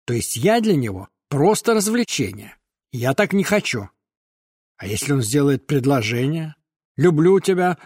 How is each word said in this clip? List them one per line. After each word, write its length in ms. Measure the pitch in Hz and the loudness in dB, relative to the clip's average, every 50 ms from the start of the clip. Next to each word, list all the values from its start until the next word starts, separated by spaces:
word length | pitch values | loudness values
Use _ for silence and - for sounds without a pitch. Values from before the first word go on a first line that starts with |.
| _ - | _ -6
То 60 | 120 | -4
есть 240 | 117 113 - - 117 | -4 -4 -6 -6 -2
я 240 | 120 196 220 240 | 0 2 2 2
для 140 | 220 220 190 | 2 2 2
него 340 | 147 123 110 95 92 95 - _ _ _ _ | 2 0 -4 -6 -10 -14 -16 _ _ _ _
просто 460 | 147 135 143 190 214 - - - 226 | 0 2 4 4 2 2 2 0 2
развлечение. 800 | 220 190 214 220 247 233 - - - 131 - 98 101 101 - - _ _ _ _ _ _ _ - | 2 0 0 0 -2 -2 -2 -2 -4 -4 -6 -6 -12 -18 -20 -20 _ _ _ _ _ _ _ -8
Я 200 | 123 117 131 135 | -4 -2 -2 0
так 200 | - 208 - 185 | 0 0 2 2
не 100 | 202 185 | 0 0
хочу. 460 | - 202 208 - - - 113 101 - _ _ _ _ _ _ _ _ _ _ _ _ _ _ _ _ _ _ | 2 0 -2 -2 -2 -6 -6 -8 -10 _ _ _ _ _ _ _ _ _ _ _ _ _ _ _ _ _ _
А 100 | - 95 | -8 -6
если 240 | 107 101 - 135 | -6 -6 -2 0
он 100 | 143 135 | 0 0
сделает 460 | 120 107 127 147 143 143 139 123 - - | 0 0 0 2 2 2 0 0 -2 -2
предложение? 880 | 151 139 120 139 143 131 110 107 120 120 127 139 156 165 160 156 151 _ _ _ _ _ _ _ _ | -2 0 2 2 0 0 0 -2 -2 -2 -2 -2 -4 -4 -6 -10 -12 _ _ _ _ _ _ _ _
"Люблю 440 | - 139 180 165 147 160 180 196 196 | 0 2 2 4 4 4 4 4 4
тебя, 380 | 190 - 190 180 180 180 175 - - | 2 0 0 2 2 0 -2 -4 -8